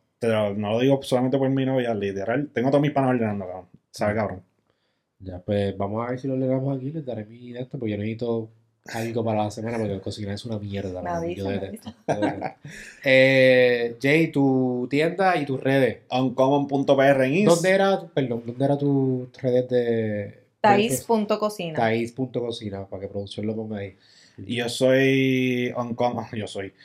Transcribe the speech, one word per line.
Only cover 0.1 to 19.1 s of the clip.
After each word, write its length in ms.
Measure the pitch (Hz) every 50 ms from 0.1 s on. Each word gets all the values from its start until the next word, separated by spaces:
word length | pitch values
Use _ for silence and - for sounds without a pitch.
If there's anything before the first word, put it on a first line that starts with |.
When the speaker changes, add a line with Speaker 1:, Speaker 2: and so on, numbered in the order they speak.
| _ _
Speaker 1:
pero 360 | 120 113 110 107 107 101 98
no 160 | 107 104 104 110
lo 60 | 117
digo 200 | 131 139 139 135 -
solamente 340 | - 139 120 127 131 139 135
por 100 | 135 131
mi 140 | 135 135 135
novia, 260 | 131 131 131 120 117 113
literal. 540 | 101 101 98 95 98 98 110 120 139 143 - -
Tengo 160 | 120 120 139
a 20 |
todos 120 | 139 143 147
mis 80 | 143 -
panas 180 | 139 131 127
ordenando, 340 | 127 120 113 107 104 101 92
cabrón. 200 | 90 90 92 95 _ - _ _ _
Sabe, 240 | - - 110 104 104
Speaker 2:
Mm. 20 |
Speaker 1:
cabrón. 260 | 110 104 95 95 95 - _ _ _ _ _ _ _ _ _ _ _ _ _ _ _
Speaker 2:
Ya, 180 | 95 92 90 87
pues, 360 | - - 104 101 101 98 92
vamos 280 | 95 98 98 107 110 117
a 40 | 123
ver 80 | 131 127
si 80 | -
lo 80 | 135 131
ordenamos 420 | 131 131 127 131 131 131 143 139
aquí, 140 | 131 131 143
les 140 | 156 160 139
daré 200 | 127 113 107 107
mi 260 | 107 117 120 123 123 120
de 80 | 120
esto, 180 | 127 - - 139
porque 140 | 120 107 104
yo 60 | 101
necesito 500 | 104 110 113 113 123 117 117 113 110 110 - _ _ _ _ _ _ - -
algo 280 | 113 113 117 113 120 104
para 200 | 117 110 107 107
la 60 | 104 -
semana, 260 | 113 107 117 117 113
porque 220 | 110 101 98 95
cocinar 340 | - 104 98 - 104 98 101
es 100 | 101 -
una 140 | 117 110 104
mierda, 420 | 104 101 98 101 98 92 90 92 90
Speaker 3:
Me 60 | 175
Speaker 2:
cabrón, 260 | 175 170 165 170 180
yo 120 | 202 196
Speaker 3:
avisa, 20 | 196
me 180 | 202 196 196
Speaker 2:
detesto, 280 | - 202 - - 226 - _ _
Speaker 3:
avisa. 140 | - - -
Speaker 2:
yo 60 | - 277 -
detesto. 240 | 190 - - - - - 147 - - - - - - -
Eh, 920 | 139 131 131 131 135 135 131 131 131 127 127 127 123 123 120 120 117 117 - -
Jay, 300 | 139 147 160 165 160 -
tu 540 | 143 139 135 131 131 131 127 123 123 123 120
tienda 460 | 139 143 156 170 175 180 190 185 175
y 80 | 160 143
tus 140 | 139 131 123 -
redes. 360 | 135 135 139 131 113 101 - - _
Speaker 1:
Uncommon 560 | 127 127 131 131 123 - 131 135 147 143 139
punto 300 | 139 139 139 135 147 139
P 80 | 135 135
R 200 | 139 135 135 131
en 80 | 131 143
Insta. 200 | 190 208 165 170
Speaker 2:
¿Dónde 160 | 160 170 185
era, 300 | 190 190 196 196 190 - - - -
perdón, 300 | 151 135 117 117 117 117
dónde 200 | 117 120 127 135
era 120 | 139 143 139
tus 540 | 143 143 139 135 135 131